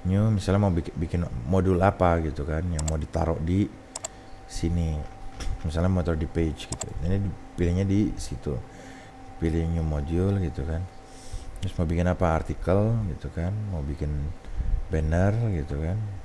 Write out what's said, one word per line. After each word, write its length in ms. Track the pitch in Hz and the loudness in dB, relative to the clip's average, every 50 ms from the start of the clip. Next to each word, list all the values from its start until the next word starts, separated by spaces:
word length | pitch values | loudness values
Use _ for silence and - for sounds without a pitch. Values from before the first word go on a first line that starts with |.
| - | 2
New, 240 | 90 92 98 107 | 4 4 4 4
misalnya 320 | 110 110 98 - - 92 101 | 4 4 2 4 4 4 6
mau 160 | 104 101 87 | 6 4 4
bikin, 160 | 85 - - - - | 2 0 -2 -4 -4
bikin 220 | - 87 - 87 85 - - - - | -4 -2 0 -2 -2 -2 -4 -6 -2
modul 320 | 64 90 95 90 95 92 85 | 2 2 4 4 4 4 6
apa 400 | 92 101 98 - 92 87 85 85 | 6 4 6 6 4 4 4 4
gitu 240 | 80 78 71 - 73 | 2 -2 -2 -4 -4
kan, 240 | - 73 80 90 | -2 -2 -2 0
yang 160 | 90 85 78 76 78 | 0 0 0 2 2
mau 80 | 80 78 | 0 0
ditaruh 400 | 73 - - 82 82 80 80 - | -2 -2 -2 0 2 2 0 0
di 240 | 78 82 90 98 104 - - - - - - - - - - - - - - - - | 0 2 2 2 2 0 -2 -14 -20 -10 -10 -8 -8 -8 -12 -12 -16 -16 -16 -16 -14
sini. 560 | - - - - 82 85 87 85 80 78 76 69 - - - - - - - - - - - - | -10 -6 -2 0 0 2 2 0 0 -2 -4 -6 -8 -10 -12 -12 -12 -10 -6 -4 -4 -4 -2 -2
Misalnya 240 | 80 73 82 87 | -2 0 2 2
mau 160 | 92 95 92 85 | 4 4 2 2
taruh 160 | 87 85 78 | 2 0 0
di 80 | 82 | -2
page 400 | 78 - 85 82 80 76 - - | -2 0 0 0 0 0 -4 -6
gitu. 200 | - - - - - - - | -6 -6 -6 -6 -8 -6 -4
Ini 240 | 71 85 92 101 101 98 80 - - - - | 0 2 2 2 0 -2 -4 -6 -12 -12 -2
pilihnya 320 | - 87 87 87 92 98 | 0 2 2 2 2 2
di 240 | 95 98 101 107 - - - | 4 4 4 4 2 0 -4
situ. 400 | - - 69 62 - 76 69 62 - - - - - - - - - - - - - - - - | -6 -8 -8 -6 -4 -4 -4 -4 -6 -10 -14 -16 -16 -16 -16 -16 -18 -18 -18 -18 -18 -16 -8 -2
Pilih 320 | 82 82 78 82 82 82 | -2 0 2 2 2 2
new 160 | 82 82 80 | 0 0 0
module 480 | 80 76 73 71 78 80 87 92 98 101 98 92 | 0 0 -2 -2 0 0 2 2 2 2 2 0
gitu 240 | 78 67 - 69 | -2 -2 -4 -4
kan. 160 | 80 80 82 92 92 - - - - - - - - - - - - - - - | -2 -2 -4 -4 -6 -10 -16 -18 -18 -18 -16 -12 -8 -8 -8 -8 -8 -8 -6 -6
Terus 80 | 98 - - | -4 0 0
mau 80 | 87 | 0
bikin 160 | 80 82 85 87 | 2 2 2 4
apa? 400 | 90 87 - 90 85 80 80 - | 4 4 4 4 4 4 2 0
Artikel 480 | - - - - - 90 101 104 110 117 117 107 92 76 | -2 -4 -4 0 2 4 4 4 4 2 0 0 -2 -4
gitu 160 | - - - | -4 -8 -8
kan. 240 | - - 82 90 101 107 107 101 | -4 -4 -2 -2 -2 -2 -4 -4
Mau 80 | 95 80 71 | -4 -4 -2
bikin 240 | 71 76 - - 76 73 73 71 73 - - - - - - - - - - - - | -4 -4 -2 -2 -2 -2 -2 -2 -4 -6 -8 -10 -8 -4 -2 0 2 0 0 0 0
banner 400 | 82 80 78 78 82 85 92 101 107 117 120 110 98 | 0 0 2 2 4 4 4 4 4 2 0 0 0
gitu 240 | 80 69 71 71 73 | -2 -2 -2 -4 -2
kan. 160 | 78 82 92 107 110 104 98 - - | -2 -2 -2 -2 -4 -6 -8 -10 -12